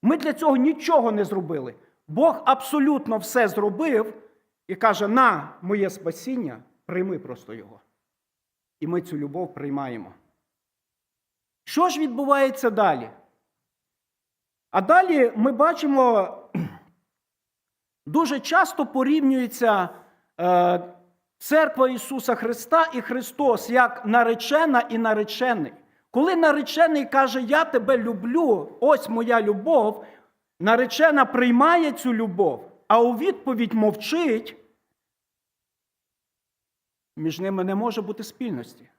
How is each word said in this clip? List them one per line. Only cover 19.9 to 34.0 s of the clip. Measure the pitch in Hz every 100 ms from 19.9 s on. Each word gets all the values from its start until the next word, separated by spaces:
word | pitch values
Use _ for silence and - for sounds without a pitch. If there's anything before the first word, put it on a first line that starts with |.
| - _ _ _ -
е, | 175 175 175 175 - - _ _ _ _
церква | - 302 302 285 262
Ісуса | 247 - 269 - 240
Христа | 226 233 - 330 320
і | 254
Христос | - 247 233 - 285 214 -
як | 240 240 247 208
наречена | 233 226 233 - 294 320 247
і | 233 226
наречений. | 226 214 214 - 254 226 143 - _ _ _
Коли | 240 320 349
наречений | 320 294 277 311 330 302 269
каже: | 269 269 254
«Я | 226 294 320
тебе | 269 208 254
люблю, | 220 208 220 294 311 196 143 -
ось | 262 285 -
моя | 226 233 233
любов», | 208 202 226 311 214 214 - - _ _ _ _
наречена | 190 233 254 - 320 294 262
приймає | 247 247 240 302 349 311
цю | - 254
любов, | 226 220 180 180 120 - _ _
а | 226
у | 240 226
відповідь | 339 392 - 233 233
мовчить, | 226 214 214